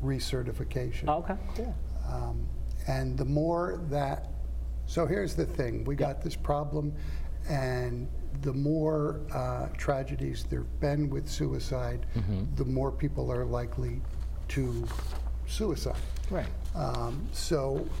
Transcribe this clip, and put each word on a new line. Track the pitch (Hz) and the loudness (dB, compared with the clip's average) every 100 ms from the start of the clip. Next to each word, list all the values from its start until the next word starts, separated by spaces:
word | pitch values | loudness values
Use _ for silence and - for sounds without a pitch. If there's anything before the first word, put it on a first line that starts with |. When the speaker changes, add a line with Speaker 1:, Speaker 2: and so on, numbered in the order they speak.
Speaker 1:
recertification. | 135 131 - 127 117 107 120 127 123 - 143 | 0 0 0 0 0 -2 -2 0 0 0 2
Speaker 2:
Okay, | 156 170 202 - - | 2 0 -2 -2 -2
cool. | 247 - - - 123 | -2 -2 -2 0 0
Speaker 1:
Um, | 123 120 117 113 - - - - | 0 0 0 0 0 0 0 0
and | 131 131 131 | 0 2 0
the | 131 | 2
more | 147 165 170 180 180 160 | 2 4 2 0 -2 0
that, | 143 139 - - - - - - - - | 0 0 0 -2 -2 -2 -2 -2 -2 -2
so | 165 156 | 0 2
here's | 196 175 - | 2 2 0
the | 160 | 0
thing, | - 123 - 120 | 0 0 0 0
we | |
Speaker 2:
Yep. | 143 | 2
Speaker 1:
got | 143 139 | 2 2
this | - - | -2 0
problem, | - 143 147 151 147 147 - - - - - | 0 2 0 0 0 -2 -2 -2 -2 -2 0
and | 143 127 127 123 120 139 - - 139 | 0 2 0 0 -2 -2 -2 -2 -2
the | 139 | 0
more, | 135 143 160 156 156 147 - - | 2 2 4 4 2 2 0 -2
uh, | 131 127 123 131 - | -2 0 -2 -2 0
tragedies | - 135 131 135 139 123 - | 0 0 0 -2 -2 -2 -2
there've | 127 117 - | -2 -2 0
been | 147 147 143 | 2 2 2
with | 135 120 | 0 -2
suicide, | - 147 131 - 127 120 120 113 | 0 0 0 0 0 0 0 0
Speaker 2:
Mm-hmm. | 117 98 95 - - | 0 2 0 0 0
Speaker 1:
the | 131 | 2
more | 131 135 | 2 2
people | - 147 - 123 | 2 0 0 0
are | 123 123 | 0 0
likely | 120 120 - 123 120 - - - - - | 0 0 -2 0 0 -2 -2 -2 -2 -2
to | 139 127 117 120 - - - - - - | 0 0 0 -2 -2 -2 -2 -2 -2 -2
suicide. | - 214 147 - - - - - | 0 0 0 0 0 -2 -2 0
Speaker 2:
Right. | 180 - - - - | 0 -2 -2 -2 0
Speaker 1:
Um, | 135 123 117 135 - | 0 0 0 -2 -2
so | - - 156 135 139 - - | -2 2 2 2 0 0 -2